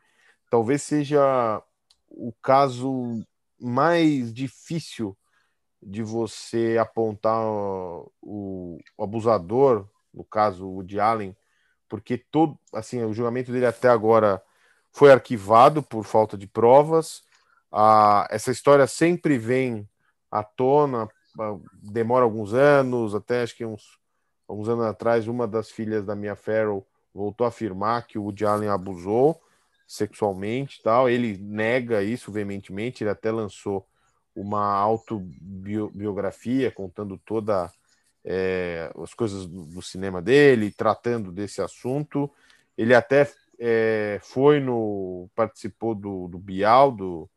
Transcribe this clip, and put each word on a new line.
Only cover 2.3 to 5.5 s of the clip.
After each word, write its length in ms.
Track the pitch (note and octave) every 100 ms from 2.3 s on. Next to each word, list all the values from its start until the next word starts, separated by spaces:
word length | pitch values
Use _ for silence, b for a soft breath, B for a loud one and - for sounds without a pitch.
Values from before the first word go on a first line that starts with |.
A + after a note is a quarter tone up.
caso 920 | - - C3+ C#3 B2 C3 C3 B2 A2+ - _ _ -
mais 720 | B2 B2 D#3+ E3+ D#3+ C#3+ A#2
difícil 840 | A2+ C3+ - - E3 - - G#2 G2 _ _ _